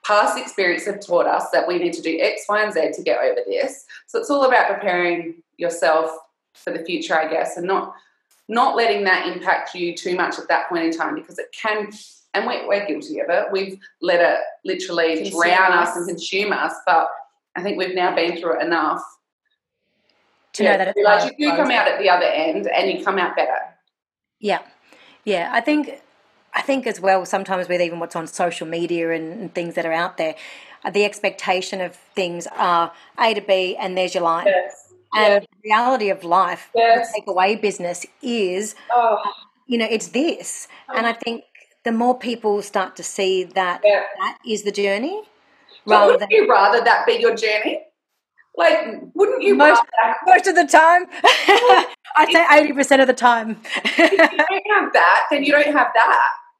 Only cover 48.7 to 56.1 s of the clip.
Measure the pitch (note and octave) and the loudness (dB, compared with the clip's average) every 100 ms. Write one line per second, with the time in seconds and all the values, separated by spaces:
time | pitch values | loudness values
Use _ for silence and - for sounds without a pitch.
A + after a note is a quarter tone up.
48.7 | - - G3+ - D#4+ G#4 B4+ G4+ - D4 | 2 -2 -12 -14 0 0 2 2 6 6
49.7 | A#3 A#3+ - A3+ - F4+ F#4 F#4 F4 D#4 | 6 2 0 0 0 4 6 6 2 6
50.7 | D#4 D#4+ F4 F4+ - - B4+ - G4+ B4 | 6 8 4 0 2 2 4 4 6 8
51.7 | F#4+ - - - D#4 D#4 E4 E4 D4 D4+ | 6 4 -12 -2 2 4 4 8 6 6
52.7 | C4+ C4+ C4+ C4 B3+ A#3+ A#3 A3 G#3+ - | 0 4 4 4 4 4 4 -2 -10 -8
53.7 | - A3 - E4+ G4 D#4+ F4 D#4 F#4+ G#4 | -6 -4 2 4 6 4 4 0 -2 2
54.7 | G#4 C#4 - F3 E4+ - C#4+ C#4 D4 D4 | 0 4 4 4 4 2 0 2 2 4
55.7 | D4 B3 A3+ A3+ | 2 2 4 4